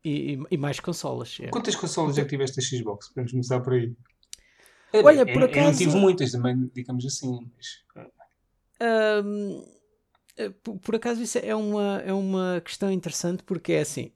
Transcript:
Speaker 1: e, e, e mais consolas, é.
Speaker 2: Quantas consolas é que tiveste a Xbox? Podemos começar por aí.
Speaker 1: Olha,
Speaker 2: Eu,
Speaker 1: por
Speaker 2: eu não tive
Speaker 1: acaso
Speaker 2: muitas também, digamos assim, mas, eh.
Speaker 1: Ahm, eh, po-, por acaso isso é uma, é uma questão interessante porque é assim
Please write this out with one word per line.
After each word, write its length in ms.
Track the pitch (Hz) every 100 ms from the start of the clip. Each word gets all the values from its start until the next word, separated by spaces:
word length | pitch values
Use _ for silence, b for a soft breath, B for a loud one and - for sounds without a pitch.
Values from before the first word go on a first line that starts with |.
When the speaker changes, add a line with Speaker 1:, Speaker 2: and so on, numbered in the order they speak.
Speaker 1:
e, 280 | 165 147 139
e, 80 | 135 151
e 60 | 160
mais 220 | 143 135
consolas, 580 | - 165 - 123 120 -
é. 60 | -
Speaker 2:
Quantas 280 | - -
consolas 420 | - 165 - 151 143
é 20 |
que 60 | -
tiveste 300 | 139 131 135
a 20 |
Xbox? 440 | 123 123 107 98 -
Podemos 220 | - 123
começar 280 | 127 123 127
por 120 | 127
aí. 180 | 127 117 120 - _ _ - b b b b b
Speaker 1:
Olha, 280 | 214 285 302
Speaker 2:
Eu, 40 |
Speaker 1:
por 160 | 247 123
Speaker 2:
eu 220 | 175 143
não 80 | 147
tive 160 | 143 170
Speaker 1:
acaso 80 | 180
Speaker 2:
muitas 340 | 190 180 127
também, 380 | 123 123 127 127
digamos 300 | 127 123 127 135
assim, 420 | - 131 123 120 _
mas, 260 | - - _
eh. 160 | - - _ - _ _ _ _ _
Speaker 1:
Ahm, 840 | 233 220 214 214 202 208 202 - - _ _ _ _ _ _ -
eh, 120 | 214
po-, 280 | 190 - 190
por 160 | -
acaso 260 | 220 240 233
isso 160 | 226 247
é 160 | 214
uma, 460 | 220 214 208 202 196
é 80 | -
uma 480 | 196 190 185 185 180
questão 280 | - - 196
interessante 520 | 190 165 - 175 180
porque 300 | - 170 -
é 80 | 160
assim 300 | 147 - 135